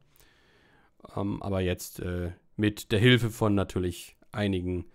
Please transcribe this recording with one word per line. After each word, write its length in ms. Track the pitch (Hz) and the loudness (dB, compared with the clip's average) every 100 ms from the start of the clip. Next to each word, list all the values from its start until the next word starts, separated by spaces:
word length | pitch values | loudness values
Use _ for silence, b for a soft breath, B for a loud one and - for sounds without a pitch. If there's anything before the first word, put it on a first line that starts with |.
| b b b b b b b b b _ - 101 | b b b b b b b b b _ -12 -6
Ähm, 260 | 101 107 | -4 -4
aber 180 | 98 95 | -2 0
jetzt, 380 | 92 90 - - | 0 -2 -6 -8
äh, 320 | 90 90 87 - _ | -6 -4 -6 -8 _
mit 380 | - 104 - - | -2 0 0 -2
der 80 | 104 | 4
Hilfe 300 | 123 120 117 | 6 6 2
von 260 | - 107 101 | 0 2 2
natürlich 600 | 92 95 90 - - - _ | 0 -2 -4 -6 -12 -20 _
einigen, 560 | - 104 92 90 90 85 | -4 -2 0 -2 -4 -6